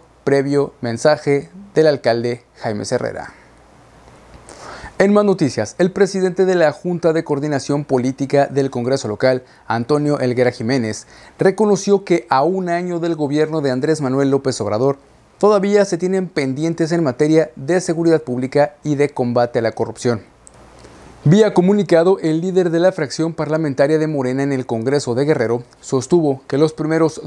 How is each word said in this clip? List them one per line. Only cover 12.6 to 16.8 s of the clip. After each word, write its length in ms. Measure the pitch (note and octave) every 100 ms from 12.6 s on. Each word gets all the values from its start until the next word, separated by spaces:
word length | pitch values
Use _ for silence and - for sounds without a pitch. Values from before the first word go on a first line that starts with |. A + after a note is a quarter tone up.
| F3+
año 300 | E3+ F3+ E3+
del 160 | E3+ D#3+
gobierno 460 | C#3+ D3 D3+ D#3+
de 100 | C#3+
Andrés 280 | B2+ D3 D3+
Manuel 300 | C3+ C3+ C#3
López 320 | C#3 C3+ -
Obrador, 380 | G#2 G#2+ C3+ C#3 _ _ _ _
todavía 460 | G3+ C#4+ G3+ G#3 G3
se 120 | E3+
tienen 320 | F3+ F#3+ F3+
pendientes 640 | - C3+ C3 D#3+ E3